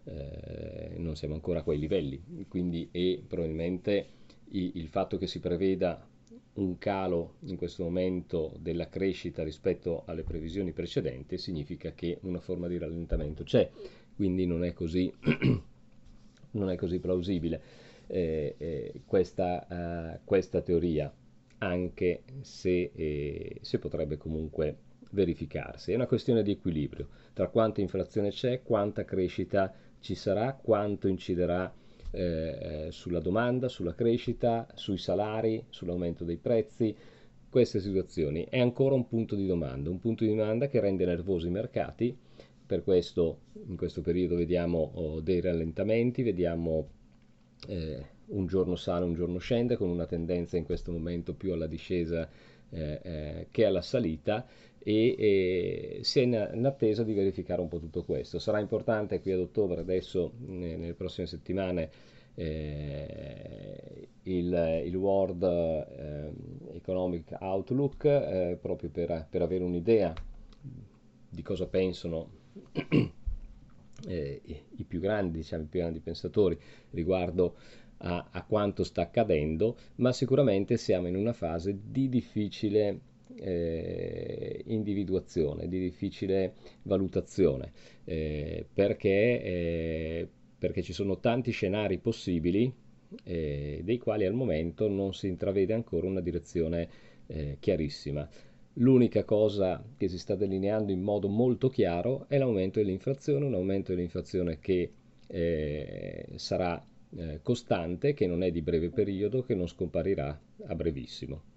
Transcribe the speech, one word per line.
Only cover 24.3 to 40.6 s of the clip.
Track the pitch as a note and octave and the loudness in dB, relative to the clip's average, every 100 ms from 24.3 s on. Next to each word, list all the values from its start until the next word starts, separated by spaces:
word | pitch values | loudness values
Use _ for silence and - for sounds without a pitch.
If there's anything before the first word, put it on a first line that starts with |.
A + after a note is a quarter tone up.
| D#2 D#2 - D2+ - - - - | -4 -4 0 -2 -2 -14 -20 -6
verificarsi. | G2+ F2 E2+ D2 D#2 - - - | 2 2 2 -4 -6 -8 -10 -2
È | G#2+ | 0
una | B2 | 2
questione | A#2+ - A#2 | 0 4 4
di | G2+ | 4
equilibrio | G2 F#2+ D#2 C#2+ - - - - | 0 0 0 -2 -4 -10 -12 -20
tra | - F#2 | -2 0
quanta | A2+ A2 G#2 | 4 2 2
inflazione | F#2+ F#2+ F#2 G#2+ G2+ | -2 -2 -2 0 -2
c'è, | G2+ B2+ - | 0 -2 -2
quanta | - A2 G#2 G#2 F#2+ | 2 2 2 -2 -4
crescita | F#2+ F#2 - F#2 G2+ F#2+ - - - | 0 0 0 0 2 0 -2 -20 -20
ci | - | -8
sarà, | F#2 - G2 A#2+ | -4 2 2 2
quanto | C3+ - G#2+ G#2 G2+ G2 | -2 2 2 4 0 0
inciderà, | F#2 - F2 F2 F2 F#2 - - - - | 0 0 0 2 2 -2 -6 -20 -14 -8
eh, | G2+ F2+ D#2+ D#2+ D2+ D#2+ D2+ D#2 | -2 0 0 -2 -4 -6 -6 -8
sulla | - - E2+ | -8 -2 -2
domanda, | D#2+ G2 B2 B2+ B2 | 2 2 2 2 0
sulla | - E2+ E2 | -2 -4 0
crescita, | A#2 A#2+ - A#2+ A#2+ A#2 A2+ - | 2 2 0 0 2 0 -2 -10
sui | - F#2+ | -2 -2
salari, | - F#2 G#2 A2 A2 A2 A#2 | 0 0 2 2 0 0 -4
sull'aumento | - F2+ F2 F2 E2+ | -10 -4 -2 -2 -2
dei | E2+ E2+ | -4 -4
prezzi. | - A#2 A2 - A2+ G#2+ - - - - - | 2 2 2 0 0 0 -14 -20 -20 -20 0
Queste | C3 A#2+ G#2+ | 4 4 4
situazioni | F#2+ F#2+ F2+ - D2+ D#2 A2 | 2 0 0 0 0 0 -2
è | B2+ | 2
ancora | B2 A#2+ C3+ | 2 4 4
un | C3+ A#2+ | 4 2
punto | A2+ A2 G2+ | 0 0 0
di | F#2+ | 2
domanda, | F2 C#2+ C2 D2 | 2 0 -2 -4
un | F#2 | -2
punto | A#2 A2 A2+ | -2 2 2
di | |
domanda | G#2+ G#2+ A2+ | 2 2 2